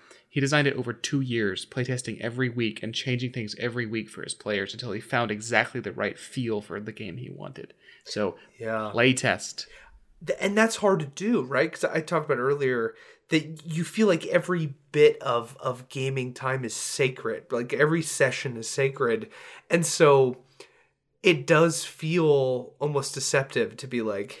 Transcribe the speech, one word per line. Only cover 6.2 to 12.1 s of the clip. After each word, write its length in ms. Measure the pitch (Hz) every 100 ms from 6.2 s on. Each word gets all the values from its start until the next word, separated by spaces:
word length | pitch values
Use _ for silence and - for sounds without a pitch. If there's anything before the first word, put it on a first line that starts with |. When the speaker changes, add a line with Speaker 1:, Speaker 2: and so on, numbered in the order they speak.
| - - 117 107
Speaker 1:
for 180 | 104 98
the 120 | 107
game 260 | 110 110 120
he 120 | 120
wanted. 440 | 90 - - - _ - - -
So, 320 | 104 101 - - -
Speaker 2:
Yeah. 340 | 113 110 107
Speaker 1:
playtest. 720 | 110 123 120 123 92 - - - - - - _ - 170
Speaker 2:
Th-, 120 | -
and 160 | 196 202
that's 200 | 220 -
hard 220 | 208 185
to 40 | 143
do, 360 | - 202 226
right? 280 | 127 135 165
'Cause 120 | -
I 180 | - 165
talked 240 | 160